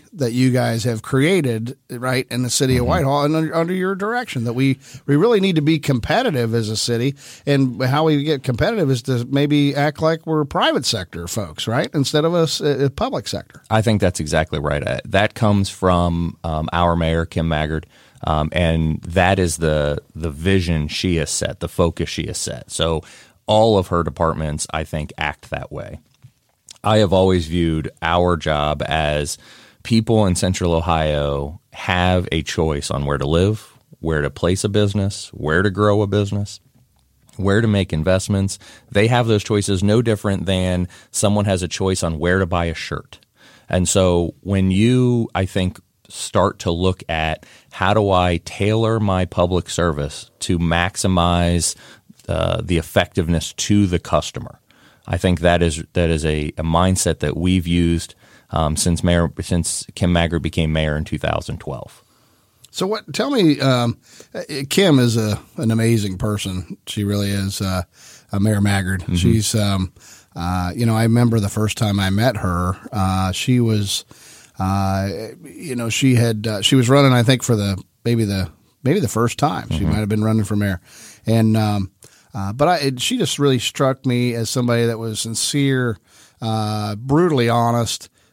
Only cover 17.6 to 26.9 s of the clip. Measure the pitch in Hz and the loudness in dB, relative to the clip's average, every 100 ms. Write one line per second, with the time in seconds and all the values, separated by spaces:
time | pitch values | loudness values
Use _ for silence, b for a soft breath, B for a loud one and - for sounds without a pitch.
17.6 | 76 78 - b b b - 78 78 87 | -2 -4 -8 b b b -2 -2 0 0
18.6 | 85 82 80 78 90 87 90 98 87 78 | 0 2 0 -2 -2 2 2 2 0 0
19.6 | 80 76 73 73 - 78 82 71 87 98 | 0 0 0 -4 -8 -8 -8 -4 0 2
20.6 | 85 82 76 - 92 82 71 - - - | 2 -2 -2 -4 -2 -2 -2 -4 -6 -6
21.6 | 85 - 85 - 87 - 107 - - 60 | -8 0 0 0 -6 -4 -8 -8 -8 -10
22.6 | - - 82 80 B B B B - 107 | -12 -4 -2 -2 B B B B 0 4
23.6 | 113 101 90 87 78 67 82 76 78 76 | 4 4 2 -2 -2 -2 -2 0 -4 -6
24.6 | - 78 78 78 76 - 76 - - - | -6 -6 -6 -6 -8 -6 -6 -8 -10 -10
25.6 | - - - - _ _ - _ _ _ | -10 -12 -12 -16 _ _ -20 _ _ _
26.6 | - - 104 | -20 -4 2